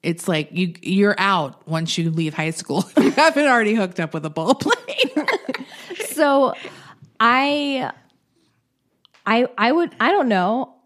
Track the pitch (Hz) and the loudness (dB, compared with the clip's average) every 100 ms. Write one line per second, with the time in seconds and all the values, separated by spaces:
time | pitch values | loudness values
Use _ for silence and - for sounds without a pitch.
0 | 156 165 - 160 147 165 185 170 - 196 | -4 -4 0 -2 -2 -2 -4 -4 -2 2
1 | 202 202 196 190 147 - - 160 165 - | 2 2 0 0 -2 -8 -6 -4 -4 -2
2 | 165 160 160 151 160 160 - 143 185 - | -2 0 -2 -2 -4 -6 -4 -4 0 2
3 | 269 - 320 311 294 240 220 226 190 180 | 2 4 4 4 2 2 2 0 -2 -4
4 | 160 165 151 151 165 262 - 466 - 571 | -6 -6 -6 -4 0 0 2 -2 -2 -4
5 | - - 302 440 - - 262 - - 359 | -2 -2 -4 -4 -6 -10 -12 -18 -16 -12
6 | 427 - 294 277 269 - - - - - | -10 0 2 4 2 -2 -12 -18 -20 -20
7 | - _ 226 254 277 294 285 269 139 - | -20 _ 2 2 2 0 -2 -4 -6 -10
8 | _ _ _ _ _ _ _ _ _ _ | _ _ _ _ _ _ _ _ _ _
9 | _ _ - 226 247 - 220 311 349 - | _ _ 0 0 0 0 2 2 0 0
10 | 226 403 262 196 180 233 262 _ | 0 2 2 2 2 -2 -4 _